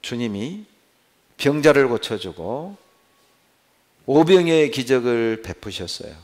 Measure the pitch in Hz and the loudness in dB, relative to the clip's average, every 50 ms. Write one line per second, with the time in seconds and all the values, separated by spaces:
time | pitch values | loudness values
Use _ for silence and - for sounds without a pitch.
0 | - - 123 120 120 113 101 101 110 147 190 214 214 _ _ _ _ _ _ _ | -10 -10 -8 -6 -6 -6 -6 -8 -8 -10 -12 -14 -18 _ _ _ _ _ _ _
1 | _ _ _ _ _ _ _ - - 143 147 151 143 151 143 139 135 123 120 107 | _ _ _ _ _ _ _ -2 -2 0 0 4 4 4 6 6 4 2 0 -4
2 | - - 117 98 - 92 80 87 82 95 117 143 165 196 202 _ _ _ _ _ | -4 -6 -8 -8 -8 -12 -12 -10 -10 -8 -8 -8 -10 -14 -16 _ _ _ _ _
3 | _ _ _ _ _ _ _ _ _ _ _ _ _ _ _ _ _ _ _ _ | _ _ _ _ _ _ _ _ _ _ _ _ _ _ _ _ _ _ _ _
4 | _ - 135 151 160 165 190 185 170 165 160 160 151 131 - 135 123 120 131 127 | _ 2 4 4 6 6 6 4 6 4 4 4 4 2 0 -6 0 0 0 2
5 | 117 123 120 117 113 113 113 110 110 98 87 _ - 107 92 - 92 85 - - | 2 0 0 0 0 -2 -2 -4 -8 -14 -14 _ -12 -14 -12 -10 -10 -10 -12 -12
6 | - - 78 80 | -14 -16 -18 -20